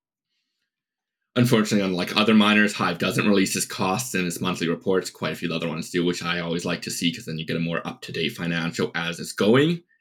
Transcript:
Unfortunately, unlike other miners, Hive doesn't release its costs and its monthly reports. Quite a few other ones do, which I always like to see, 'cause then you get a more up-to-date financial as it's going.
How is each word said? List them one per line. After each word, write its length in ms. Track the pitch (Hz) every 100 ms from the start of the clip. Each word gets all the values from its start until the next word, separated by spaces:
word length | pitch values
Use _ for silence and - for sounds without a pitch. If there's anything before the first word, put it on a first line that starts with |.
| _ _ _ _ _ _ _ _ _ _ _ _ _
Unfortunately, 520 | 123 123 113 107 104 95
unlike 280 | 87 -
other 200 | - 107
miners, 400 | 107 104 104 104
Hive 240 | - 92 85
doesn't 280 | 92 110 107
release 300 | 98 95 95
its 80 |
costs 500 | - - 92 104 -
and 120 | 92 90
its 140 | -
monthly 280 | 92 85 82
reports. 400 | 82 98 92 -
Quite 240 | - 82
a 40 | 80
few 140 | 85
other 160 | 82 82
ones 220 | 80 82
do, 140 | 87
which 180 | 87 87
I 180 | 85 87
always 260 | 85 85 90
like 160 | 85
to 80 | -
see, 200 | - 85
'cause 140 | 82
then 140 | - 80
you 80 | 80
get 100 | 82
a 120 | 82
more 180 | 82 85
up-to-date 500 | 82 - 87 110 -
financial 540 | 85 85 82 - 92
as 240 | 85 85 82
it's 140 | -
going. 500 | - 104 131 156 170 - _